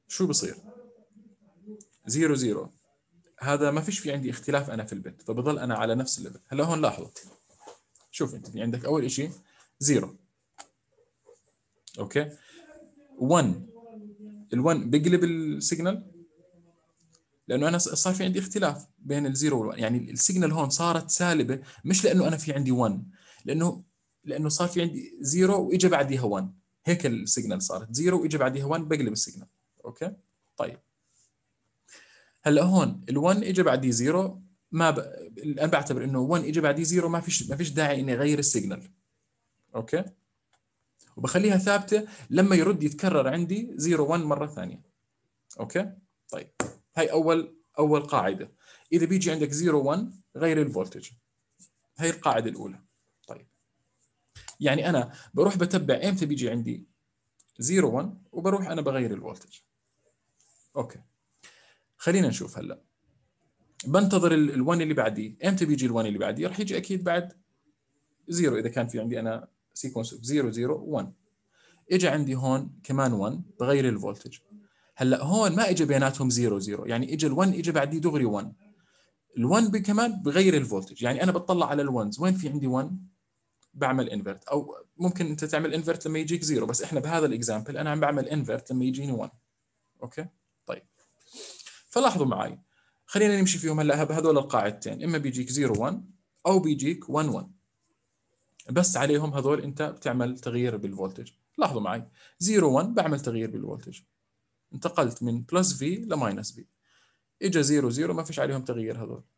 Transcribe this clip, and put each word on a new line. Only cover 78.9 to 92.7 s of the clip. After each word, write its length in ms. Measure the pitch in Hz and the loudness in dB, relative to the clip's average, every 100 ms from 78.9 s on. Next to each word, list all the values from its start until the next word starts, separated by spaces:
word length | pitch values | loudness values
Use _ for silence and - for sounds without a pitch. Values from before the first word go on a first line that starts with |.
| _ _ _ _ 127 | _ _ _ _ -2
الون 340 | 120 208 220 | 4 4 4
بي-، 60 | 208 | 2
كمان 440 | - 208 233 196 | 2 2 2 0
بغير 360 | 147 160 190 156 | 0 6 6 6
الفولتج، 460 | 120 98 95 - | 2 -4 -6 -4
يعني 200 | 120 127 | -2 2
أنا 80 | 185 | 2
بطلع 380 | 170 175 180 160 | 0 0 0 2
على 120 | 143 | 0
الونز، 380 | 143 123 104 104 | 0 0 -2 0
وين 140 | 180 | 0
في 160 | 185 151 | 0 -2
عندي 180 | 147 131 | -2 0
one؟ 200 | 127 156 185 - _ _ _ _ _ _ | -2 -2 -6 -12 _ _ _ _ _ _
بعمل 360 | 135 135 131 117 | -4 -2 0 -2
انفرت، 340 | 104 95 98 | -4 -8 -10
أو 320 | - 143 135 - - - | -4 -4 -4 -14 -18 -4
ممكن 280 | 180 175 165 | -2 0 -4
أنت 200 | 151 156 | -4 -2
تعمل 280 | 156 160 | -2 -2
انفرت 340 | 160 160 160 156 | -2 -2 -4 -2
لما 120 | 160 | -4
يجيك 240 | 156 170 | -2 -2
زيرو، 220 | 156 131 110 | 0 0 0
بس 160 | 120 | -4
إحنا 180 | 110 151 | -2 -4
بهذا 260 | 147 165 151 | -2 0 2
الإكزامبل 520 | 117 117 107 110 143 | 0 -2 -4 -4 -6
أنا 120 | 151 | -2
عم 100 | 151 | 0
بعمل 300 | 147 147 131 | 2 0 -2
انفرت 420 | 151 120 113 - | -2 -2 -4 -4
لما 140 | 127 127 | -2 0
يجيني 420 | 131 143 117 104 | -2 -4 -4 -6
one. 40 | _ _ _ _ _ _ - | _ _ _ _ _ _ -16
أوكي؟ 240 | 123 - 175 _ _ _ - | -14 -12 -14 _ _ _ -14
طيب. 180 | - _ _ _ _ _ - - - - - - | -14 _ _ _ _ _ -20 -18 -18 -20 -20 -4
فلاحظوا 380 | 233 269 175 131 | 2 2 2 0
معي. 340 | 101 110 - _ | 0 -4 -8 _